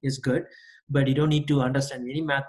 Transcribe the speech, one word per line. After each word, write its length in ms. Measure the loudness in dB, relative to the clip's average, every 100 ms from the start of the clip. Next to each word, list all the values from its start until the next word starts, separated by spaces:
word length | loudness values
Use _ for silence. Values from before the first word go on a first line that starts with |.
is 160 | -6 -4
good, 260 | -2 -2 -2 -12 -20 -20 -2
but 200 | 0 2
you 60 |
don't 160 | 2 2
need 180 | 2 2
to 140 | 2
understand 460 | 2 0 -2 -6 -8
any 120 | -4
math 240 | -2 -2